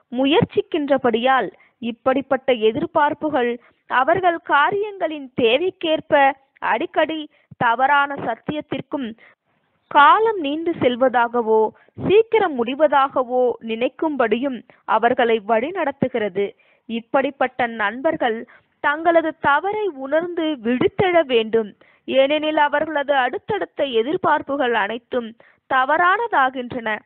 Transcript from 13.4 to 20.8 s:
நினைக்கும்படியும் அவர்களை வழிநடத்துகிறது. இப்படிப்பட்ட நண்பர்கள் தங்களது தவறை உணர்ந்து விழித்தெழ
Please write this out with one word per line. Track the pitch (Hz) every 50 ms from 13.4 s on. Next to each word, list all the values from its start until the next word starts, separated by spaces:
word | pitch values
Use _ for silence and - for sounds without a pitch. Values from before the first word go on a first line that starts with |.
| 254 247 233 - -
நினைக்கும்படியும் | 226 220 226 240 269 - - 330 320 302 254 247 226 220 240 254 285 262 214 - _ - _ _ -
அவர்களை | - 220 208 240 254 247 247 233 226 226 196
வழிநடத்துகிறது. | 202 233 220 233 302 381 381 320 277 269 _ - 254 - 240 214 208 175 185 202 190 - _ _ _ _ _ _ -
இப்படிப்பட்ட | 226 233 226 _ - 277 269 285 277 - 269 254 - - 254 233 226
நண்பர்கள் | 226 214 202 220 254 269 320 311 - 285 247 220 226 247 - - - _ _ _ _ -
தங்களது | 302 285 311 330 349 339 330 320 320 311 -
தவறை | - 302 277 294 320 392 415 427 427 392 302 262
உணர்ந்து | 262 269 285 320 339 359 349 330 320 311 311 254
விழித்தெழ | 208 226 247 247